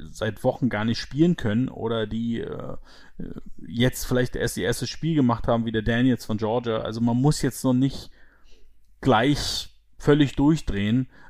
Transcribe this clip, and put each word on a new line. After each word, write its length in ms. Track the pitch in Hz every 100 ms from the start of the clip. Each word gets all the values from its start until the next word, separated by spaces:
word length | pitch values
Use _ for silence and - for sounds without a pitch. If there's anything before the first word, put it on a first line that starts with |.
| 80
seit 320 | - 107 -
Wochen 280 | 127 123 123
gar 160 | 104 113
nicht 120 | 113
spielen 380 | - 135 175 170
können 320 | 107 110 131
oder 380 | - 113 113 107
die, 340 | 113 117 113
äh, 360 | - - - - - - - - - - - - -
jetzt 400 | 117 123 - -
vielleicht 280 | 127 127
erst 220 | - 117 -
ihr 80 |
erstes 240 | 92 117 117
Spiel 260 | - 160
gemacht 320 | 151 123 113 -
haben, 200 | 117 117
wie 60 |
der 100 | 110
Daniels 420 | 110 117 131 117
von 140 | - 107
Georgia. 400 | 110 123 117 113
Also 240 | - 113
man 160 | 117 120
muss 240 | 143 -
jetzt 200 | 135 -
noch 120 | 131
nicht 360 | 127 135 - - - - _ - - - - - -
gleich 760 | 135 110 135 147 - - - - _ -
völlig 380 | - 147 139 -
durchdrehen. 720 | 147 160 - 101 104 127 127 -